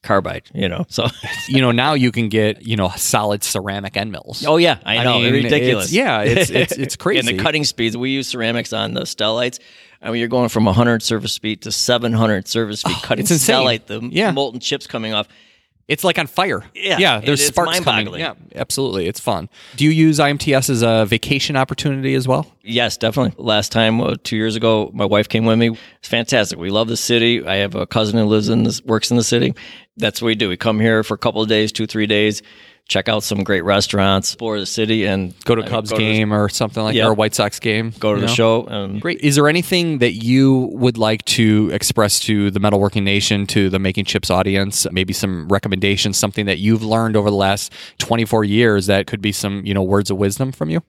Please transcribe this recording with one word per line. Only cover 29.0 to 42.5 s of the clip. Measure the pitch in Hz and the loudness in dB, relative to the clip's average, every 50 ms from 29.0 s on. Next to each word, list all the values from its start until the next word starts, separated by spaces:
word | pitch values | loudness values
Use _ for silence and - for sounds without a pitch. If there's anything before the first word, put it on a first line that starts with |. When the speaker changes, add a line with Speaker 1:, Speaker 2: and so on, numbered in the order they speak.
| - - | 0 0
Speaker 1:
in | 120 | 0
the | 120 113 | 0 2
city. | - 120 120 123 131 127 - - - - - - _ _ | 2 0 2 2 0 -2 -4 -12 -20 -20 -20 -20 _ _
That's | - 107 107 - - 117 | -4 -4 -4 -2 -2 -2
what | |
we | 117 113 | -2 0
do. | 107 117 98 | 0 0 -2
We | 90 | -2
come | 90 - 117 110 107 | -2 0 0 2 2
here | 110 113 113 110 110 | 4 4 4 2 2
for | - 110 | 0 -4
a | 98 | -2
couple | - 120 107 107 110 | -2 -2 0 0 0
of | 107 | 2
days, | 110 107 107 104 | 2 2 2 0
two, | - - 113 | -2 -6 -6
three | 110 - 110 107 | -4 -2 -2 0
days, | 104 107 104 107 107 101 - - - - - - - - _ _ _ | 2 2 2 2 2 0 -2 -10 -18 -20 -20 -20 -20 -20 _ _ _
check | - 101 95 - | -4 -2 0 0
out | 110 107 101 | -2 -2 -2
some | - 107 101 98 | -4 -4 -4 -2
great | 98 101 92 | 0 0 0
restaurants, | 82 95 98 101 101 - - 101 95 98 98 95 95 - - | 2 2 2 2 2 0 0 2 2 4 2 2 0 -4 -6
explore | - 117 113 107 104 | -6 -6 -6 -4 -4
the | 95 | -6
city, | - - - 110 107 113 110 101 | -6 -2 -2 0 0 0 0 0
and | 101 95 95 95 90 90 _ - | 0 0 -2 -2 -6 -8 _ -2
Speaker 2:
Go | - 120 | 0 0
to | 113 | 0
Speaker 1:
I | 107 | 0
mean, | 104 | -4
Speaker 2:
Cubs | 101 113 107 107 | -4 -4 -4 -4
Speaker 1:
go | 110 110 | -2 -2
to | 110 | 0
the | 110 110 | 2 2
Speaker 2:
game | 110 110 104 107 | 2 2 2 2
or | 104 104 101 | 2 0 0
something | - - 123 107 - 113 110 | 0 -2 -4 -4 -2 -4 -4
like | 107 110 | 0 0
Speaker 1:
Yep. | 113 110 | 2 2
Speaker 2:
that, | 110 | 2
or | 110 | 4
a | |
White | 104 110 107 - | 2 2 0 2
Sox | - 110 104 - - | 0 -2 -2 -2 -4
game, | - 117 107 107 113 113 110 - | -4 -2 -2 -2 -2 -4 -8 -4
Speaker 1:
Go | - 110 104 | -2 0 0
to | |
Speaker 2:
you | 101 117 | 0 0
Speaker 1:
the | 113 | 0
Speaker 2:
know? | 117 | 2
Speaker 1:
show. | 120 113 113 113 117 117 | 2 4 4 4 2 0
And | - 113 104 98 98 98 107 - | -4 -8 -8 -8 -6 -8 -6 -6
Speaker 2:
Great. | - - - | -6 -6 0
Is | - 147 139 | 0 2 4
there | 147 143 147 | 4 4 4
anything | 156 175 175 - 190 180 175 165 156 135 | 4 0 0 0 0 0 0 0 0 2
that | 123 120 85 | 0 0 0
you | 110 113 117 127 131 135 135 135 131 127 - - | 0 0 2 4 6 6 6 4 4 2 -2 -4
would | 110 123 127 117 | 0 0 0 2
like | 113 113 107 110 110 - | 2 0 0 0 -2 -2
to | - - - 117 110 107 107 107 87 71 | -4 0 2 4 4 6 4 4 2 0
express | 107 - - - - 107 101 - - | -2 -2 -2 0 2 2 2 2 -2
to | - - 110 104 101 101 | 0 0 0 2 2 0